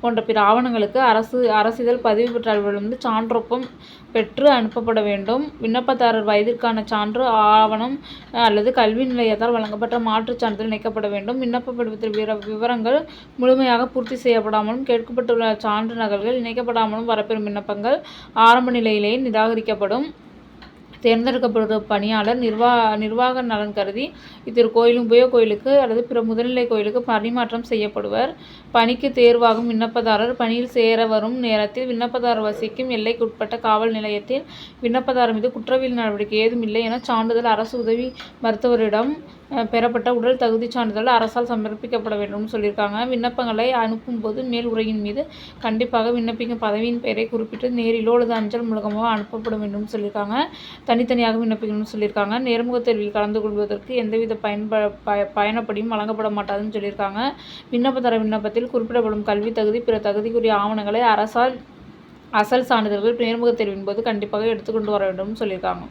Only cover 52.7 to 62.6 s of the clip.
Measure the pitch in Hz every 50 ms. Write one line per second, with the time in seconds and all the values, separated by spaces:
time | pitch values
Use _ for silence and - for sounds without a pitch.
52.7 | 247 247 240 247 226 214 208 208 - 214 208 208 214 220 208 214 208 208 208 208
53.7 | 208 202 - - 254 247 226 214 214 226 226 220 220 220 - 214 208 208 214 214
54.7 | 220 214 208 208 202 - - - 202 202 202 202 202 214 202 208 220 233 220 214
55.7 | 208 202 214 233 226 214 208 214 226 208 220 214 208 208 202 196 202 202 208 214
56.7 | 208 214 196 202 202 - 202 196 196 208 247 277 - - - - - - - -
57.7 | - 240 240 262 254 262 240 240 226 226 220 214 214 214 208 214 214 233 240 254
58.7 | - 240 226 226 233 240 226 220 214 208 208 220 208 208 208 226 226 226 214 214
59.7 | 214 240 233 - 220 214 214 208 202 214 214 233 226 233 226 226 214 202 202 208
60.7 | 220 214 208 202 208 226 247 233 214 202 214 220 - 233 240 262 262 247 - -
61.7 | - - - - - - - - - - - - - 208 214 214 254 247